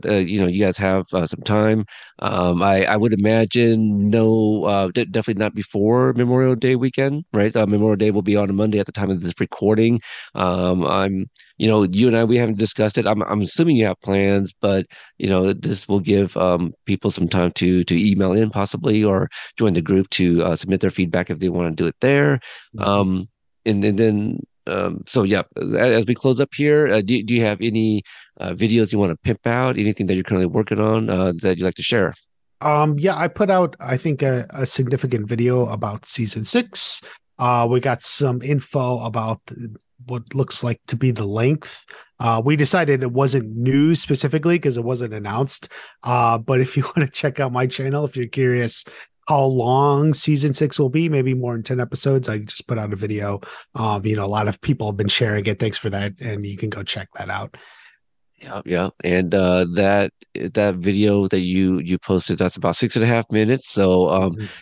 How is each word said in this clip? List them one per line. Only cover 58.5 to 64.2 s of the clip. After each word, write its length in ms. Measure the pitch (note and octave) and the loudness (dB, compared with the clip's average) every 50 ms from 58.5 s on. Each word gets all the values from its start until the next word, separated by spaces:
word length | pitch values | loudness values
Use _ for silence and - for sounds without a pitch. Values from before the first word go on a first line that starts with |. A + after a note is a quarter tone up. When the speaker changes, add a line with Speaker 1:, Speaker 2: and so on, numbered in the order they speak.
| B2 G2+ - | -12 -10 -6
Speaker 1:
yeah. 240 | - F2+ F2 F#2 - - - - | -2 -2 -2 -2 -2 -4 -4 -2
And, 300 | F2 F2+ F#2 F#2 E2+ F#2+ | 0 2 2 2 2 2
uh, 320 | G2 F#2 F2+ F2+ F2+ F#2 E2+ F2 | 2 4 4 4 2 2 0 0
that, 380 | G2 G2 G2 G2+ G2+ G2 - - _ _ _ - - A1+ F#2+ - | 2 2 2 2 2 0 -2 -4 _ _ _ -10 -8 -8 -4 0
that 220 | G#2+ G#2 G#2 F#2 | 0 0 0 0
video 500 | F2+ F2 G2+ G2 G2+ G#2 G#2 G2+ G2+ G2 F#2+ | 0 -2 0 2 2 2 4 4 2 2 2
that 120 | - F#2+ | 0 0
you, 400 | F2+ F2+ F#2 F#2+ F#2+ F#2 F#2 E2 | 0 0 0 2 2 2 0 0
you 180 | D#2+ E2+ F#2 F2 | -2 -2 -4 -4
posted, 400 | - - F#2+ F2+ - - E2+ - | 0 0 0 0 0 -2 -2 0
that's 180 | F#2 F#2 - | 0 -2 -2
about 200 | - - F2 E2 | -2 -2 -2 0
six 180 | - - G#2+ - | 0 -2 0 0
and 80 | A#2 A2 | 0 2
a 40 | A#2+ | 2
half 220 | A#2+ A#2 A2+ - | 2 2 0 0
minutes. 380 | G#2+ G#2+ G#2+ A2 C3 C3+ - - | 0 2 2 2 2 0 -2 -4
So, 400 | - G#2 G2 F#2 F#2 F#2 F2+ D#2 | 0 2 4 4 6 4 4 4
um, 240 | E2+ F#2+ | 2 2